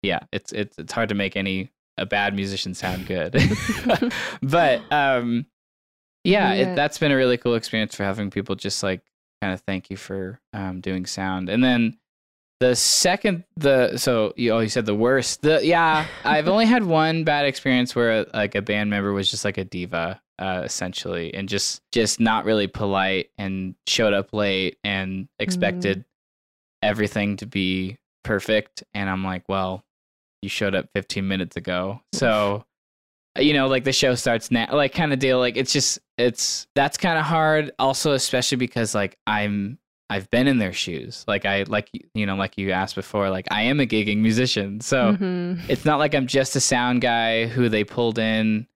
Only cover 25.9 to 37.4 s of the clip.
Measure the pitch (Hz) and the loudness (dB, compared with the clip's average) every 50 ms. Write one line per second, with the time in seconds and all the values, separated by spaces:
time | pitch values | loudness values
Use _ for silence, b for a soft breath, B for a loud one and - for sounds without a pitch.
25.9 | 196 185 - _ _ _ _ _ _ _ _ _ _ _ _ _ _ _ - 107 | -2 -2 -6 _ _ _ _ _ _ _ _ _ _ _ _ _ _ _ -2 0
26.9 | 101 107 107 101 - 110 101 101 101 98 107 107 - 98 95 92 92 95 92 92 | 0 2 -2 0 0 -2 -2 -2 -4 -6 -8 -6 -4 -2 0 0 0 -2 -2 -4
27.9 | - - _ _ _ _ _ - 110 98 - - 110 107 104 _ _ - - _ | -8 -12 _ _ _ _ _ -2 -2 -2 0 2 0 0 0 _ _ -20 -20 _
28.9 | _ 101 101 95 95 95 95 95 92 90 - - 98 95 95 92 92 95 _ _ | _ -6 -4 -4 -2 -2 -2 -4 -6 -6 -6 -4 -2 -2 -2 -2 -4 -6 _ _
29.9 | _ _ _ _ _ _ _ _ _ _ - 95 - - 107 98 95 95 - - | _ _ _ _ _ _ _ _ _ _ -10 -8 -4 -2 -2 0 0 -2 -4 -2
30.9 | _ 101 95 _ - 101 95 95 98 95 92 85 - - 85 - 90 87 90 95 | _ -6 -6 _ -6 -4 -2 -2 -2 -2 -4 -6 -8 -10 -6 -4 -4 -4 -4 -4
31.9 | 101 120 _ _ - - 139 120 110 107 104 101 101 104 - _ _ _ _ _ | -8 -10 _ _ -4 0 0 2 2 2 2 0 -2 -4 -8 _ _ _ _ _
32.9 | _ _ _ _ _ _ _ _ _ - 135 151 151 143 135 135 135 131 123 135 | _ _ _ _ _ _ _ _ _ 2 2 4 4 4 2 2 2 2 2 0
33.9 | 131 - - 131 123 117 - 127 120 113 - - 127 117 117 - - 147 143 131 | 0 2 2 2 2 2 2 0 0 0 0 0 0 0 0 2 2 2 2 2
34.9 | - - 170 151 143 127 139 131 127 127 123 123 117 117 131 - - 147 135 - | 0 0 0 0 0 2 2 2 4 4 2 2 0 0 -2 0 0 0 2 0
35.9 | - - _ _ _ - 120 123 117 - - - - - - _ _ 143 139 139 | -2 -4 _ _ _ 2 2 2 2 0 -4 -4 -4 -6 -8 _ _ 2 2 2
36.9 | - - - 185 165 160 156 151 165 160 | 0 -2 0 0 0 0 0 2 2 2